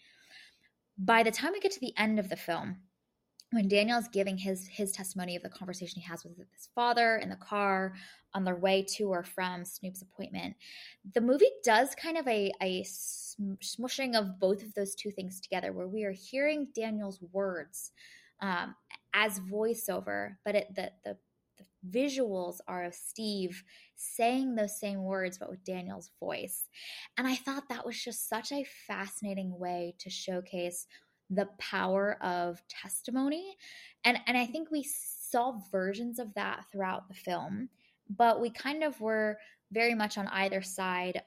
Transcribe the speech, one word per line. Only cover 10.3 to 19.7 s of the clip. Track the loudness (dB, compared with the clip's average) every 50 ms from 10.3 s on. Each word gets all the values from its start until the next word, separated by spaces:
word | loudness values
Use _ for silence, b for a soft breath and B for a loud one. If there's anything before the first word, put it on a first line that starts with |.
| -6 -6 -6 -6 -8 B B B B B B B B B B 0 2
the | 4
movie | 6 6 8 10 8 8 8 6 4
does | 6 8 8 8 6 2
kind | -4 -2 -2 0
of | 0 2
a, | 2 4 4 2 2 0 0
a | 0 0 0 -2 -4
sm-, | -6 -8 -8 -8 -8 -8 -8 -8 -10 -8 -6 -4 -4 -4 -6
smushing | -8 -8 -6 -4 -4 -4 -2 -2 0 2 2
of | 2 2 2 0 4
both | 4 4 4 4 -2
of | -6 -2
those | -2 -2 -2 -4
two | -6 -8 -8
things | -6 -6 -8 -8 -8 -10
together, | -8 -4 -4 -2 -2 -2 -4
where | -4 -4
we | -4 -4 -2 -2
are | -2 -4
hearing | -6 -8 -4 0 2 4 4 4 2 0 -4 -4
Daniel's | -4 -4 -2 -2 -4 -4 -6 -8 -10 -10 -6 -2
words, | -2 0 0 -2 -4 -8 -10 -12 -12 -12 -12 _ B B B B B B B B -6
um, | -2 -2 0 -2 -2 -4 -8 _ _ -20 -20 -20 _ _ 4
as | 4 4 4 2 -2
voiceover, | -6 -4 0 0 2 2